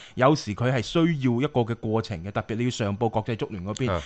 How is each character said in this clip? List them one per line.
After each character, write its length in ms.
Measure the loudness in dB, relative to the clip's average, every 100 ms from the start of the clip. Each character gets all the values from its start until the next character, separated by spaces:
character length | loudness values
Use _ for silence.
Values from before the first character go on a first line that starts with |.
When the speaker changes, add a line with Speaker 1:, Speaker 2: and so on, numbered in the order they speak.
| -12
Speaker 1:
有 180 | 2 4 4
時 180 | 0
佢 180 | -2 0
係 80 | 0
需 180 | 0 2
要 320 | 2 2 2
一 140 | 2 2
個 100 | 0
嘅 120 | 0
過 260 | -2 0 0
程 160 | -2 -6
嘅， 80 | -6
特 100 | -6
別 120 | -4
你 100 | -2 -2
要 40 |
上 260 | 0 -2 0
報 140 | 0
國 140 | 0
際 100 | -2
足 120 | -4 -4
聯 140 | -6
嗰 100 | -6
邊， 160 | -4 -2
Speaker 2:
啊。 100 | -2